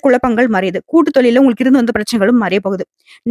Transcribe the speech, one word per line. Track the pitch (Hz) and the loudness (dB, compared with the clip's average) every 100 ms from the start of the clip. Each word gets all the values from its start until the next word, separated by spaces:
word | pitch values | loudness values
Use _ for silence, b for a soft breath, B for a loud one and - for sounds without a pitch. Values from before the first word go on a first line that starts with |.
குழப்பங்கள் | 277 254 254 226 247 | 0 0 0 0 0
மறையுது, | 196 190 180 - | 0 -2 -6 -2
கூட்டு | 320 311 277 | 0 2 2
தொழில | 247 240 | 2 2
உங்களுக்கு | 269 214 254 | 2 2 0
இருந்து | 269 | 0
வந்த | 233 220 | 0 -4
பிரச்சனைகளும் | 208 233 196 247 | -4 -2 0 0
மறைய | 190 196 196 | 0 -4 -4
போகுது, | 190 - _ b b 233 | -6 -10 _ b b 0